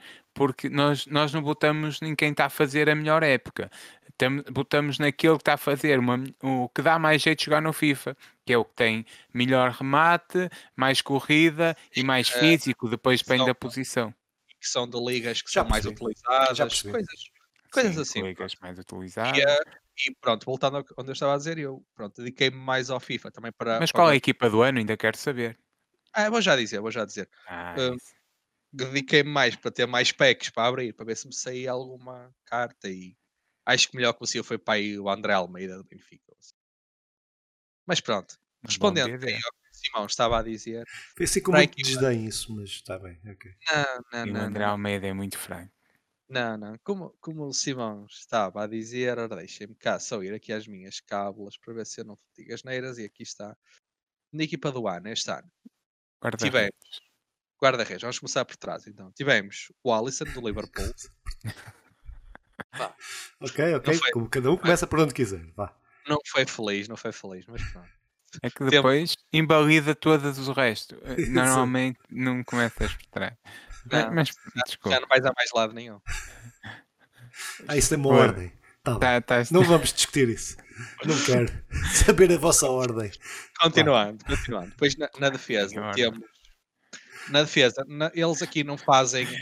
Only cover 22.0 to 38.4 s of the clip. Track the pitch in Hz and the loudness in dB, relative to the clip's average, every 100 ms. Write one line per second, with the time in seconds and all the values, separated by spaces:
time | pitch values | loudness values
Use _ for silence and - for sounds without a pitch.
22 | 104 - 123 131 135 131 131 131 123 127 | -16 -12 -12 0 0 0 -2 -2 -2 -6
23 | - 131 - - 117 - 117 113 160 - | -6 -10 -10 -14 -16 -8 -2 0 0 4
24 | 165 139 - - 120 110 127 127 107 107 | 6 6 2 2 4 6 6 4 0 0
25 | 110 - - 123 117 113 _ _ _ _ | 0 0 -4 -4 -6 -8 _ _ _ _
26 | _ 220 214 226 190 135 107 101 110 113 | _ -2 0 2 2 2 2 -4 -6 -6
27 | 101 104 90 _ - 87 87 87 127 123 | -6 -8 -12 _ -16 -12 -10 -4 -4 -4
28 | - _ _ _ _ _ _ 135 131 139 | -14 _ _ _ _ _ _ -10 -4 -4
29 | 135 151 143 147 120 - 120 - 120 123 | 2 2 4 2 2 0 -8 -2 0 2
30 | 127 - 139 113 - - 117 127 120 - | 0 4 4 4 -2 0 0 0 -6 -8
31 | 110 110 135 127 131 127 127 127 131 127 | -10 -10 -10 -12 -10 -8 -6 -6 -8 -16
32 | 123 123 127 _ - 120 120 _ 101 92 | -18 -20 -20 _ -8 -4 -4 _ -12 -10
33 | 92 _ _ _ _ _ - 123 - 131 | -14 _ _ _ _ _ -2 2 0 2
34 | 120 - 117 123 - 113 - 107 104 101 | 0 0 -6 -6 -6 -6 -2 -2 -2 -4
35 | 98 101 107 95 87 90 95 92 92 95 | -4 -4 0 0 0 -8 -12 -12 -18 -20
36 | _ - _ _ - _ _ _ _ _ | _ -20 _ _ -20 _ _ _ _ _
37 | _ _ _ _ _ _ _ _ - 165 | _ _ _ _ _ _ _ _ -6 -4
38 | - 104 - - | -2 -4 -4 -20